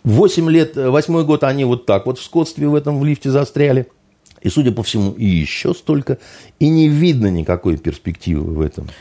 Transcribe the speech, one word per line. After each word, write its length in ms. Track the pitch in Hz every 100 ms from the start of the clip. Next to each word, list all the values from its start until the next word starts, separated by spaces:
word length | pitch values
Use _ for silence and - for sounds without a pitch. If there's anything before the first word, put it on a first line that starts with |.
восемь 460 | 120 110 196 170 165
лет, 260 | 165 160 143
э, 120 | 131
восьмой 360 | 143 - 165 151
год 180 | 151
они 220 | 139 139 131
вот 200 | 120 -
так 180 | 98 127
вот 140 | 127
в 40 |
скотстве 440 | - 165 160 - 147
в 80 | 147
этом, 240 | 147 143
в 60 | 147
лифте 260 | 143 139
застряли. 560 | 135 139 143 143 131 123 _ _ _ _ _
И, 80 | 98
судя 220 | 147 127
по 100 | 107
всему, 300 | 104 110 98
и 120 | - 107
ещё 480 | 85 73 - -
столько. 440 | - - 147 135 131 - - - -
И 80 | 151
не 220 | 160 156
видно 380 | 147 175 135 104
никакой 500 | 87 78 87 92 78
перспективы 760 | 80 73 90 82 - 76 80
в 80 | 78
этом. 280 | 76 - - -